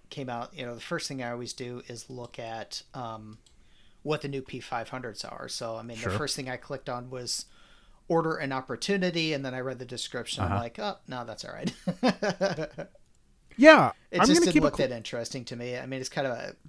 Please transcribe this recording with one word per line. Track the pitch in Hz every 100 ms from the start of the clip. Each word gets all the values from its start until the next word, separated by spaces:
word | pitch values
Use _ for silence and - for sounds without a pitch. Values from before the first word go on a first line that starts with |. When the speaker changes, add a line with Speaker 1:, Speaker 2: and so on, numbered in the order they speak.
| -
Speaker 1:
came | - 127
out, | 117 120
you | 156 123
know, | 117
the |
first | - 170 -
thing | 135
I | 120
always | 120 120
do | - 123 123 -
is | 117 -
look | 127 120 -
at, | 117 113 104 - -
um, | 135 117 110 107 107 _ - - - - -
what | 143 151
the | 143
new | 139
P | 131 127
five | - 123 110
hundreds | 127 123 101
are. | - - 127
So, | - 117 113
I |
mean, | 117 110
Speaker 2:
Sure. | 113
Speaker 1:
the | 101
first | 143 -
thing | 131
I | 127
clicked | - 139 -
on | 123 123
was | 127 123 - - - - - - - -
Order | 165 160 156
and | 135
Opportunity, | 135 131 120 - 196 180 165 160
and | 143 135
then |
I | 127
read | 131 120
the | 123
description. | 123 - 127 110 -
Speaker 2:
Uh-huh. | 90 -
Speaker 1:
I'm |
like, | - -
"Oh, | 208 - -
no, | 127 117
that's | 104
all | -
right." | - 156 - - -
<laughs> | 240 - 208 - 196 160 151 - - - - _ _ _ _ -
Speaker 2:
Yeah, | 294 294 127 - _
Speaker 1:
It | 180
Speaker 2:
I'm | 226
Speaker 1:
just | 330
Speaker 2:
gonna | 320
Speaker 1:
didn't |
Speaker 2:
keep | 302
a | -
Speaker 1:
look | -
Speaker 2:
cl- | 127
Speaker 1:
that | 120
interesting | - 120 117 135 113
to | 120
me. | 123 123
I | 131
mean, | 131
it's | 127
kind | - 135
of |
a | 117 98 -